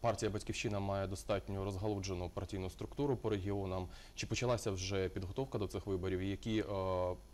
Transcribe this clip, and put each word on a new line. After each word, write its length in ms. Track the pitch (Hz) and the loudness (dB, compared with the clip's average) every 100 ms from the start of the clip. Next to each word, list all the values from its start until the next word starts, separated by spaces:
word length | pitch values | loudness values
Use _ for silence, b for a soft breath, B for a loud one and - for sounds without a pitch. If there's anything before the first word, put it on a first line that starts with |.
партія 300 | 117 104 110 | 0 2 2
«Батьківщина» 480 | 101 - 104 117 104 | 0 -2 -2 0 0
має 280 | 98 98 95 | 2 2 0
достатньо 560 | 95 - 98 - 98 95 | -2 0 0 0 -2 0
розгалуджену 640 | 95 107 101 95 90 90 | 0 0 0 0 -2 -2
партійну 400 | 98 95 95 92 | -4 -4 -2 -4
структуру 480 | - - - 143 120 | -4 -6 0 2 2
по 120 | 113 | 2
регіонам. 580 | 104 98 101 95 92 90 B B - | 0 2 0 0 -2 -4 B B -6
Чи 120 | - | -2
почалася 440 | 113 123 117 107 | 0 2 2 2
вже 380 | 95 92 98 92 | 0 0 2 2
підготовка 480 | 95 92 92 135 - | 0 -4 -2 -2 0
до 100 | 98 | -2
цих 180 | 101 101 | -2 0
виборів? 340 | 92 92 92 | 0 2 2
І 100 | 95 | 2
які, 300 | 98 117 107 | 0 2 2
е, 40 | - 98 92 92 90 90 - | 2 0 2 2 2 0 -8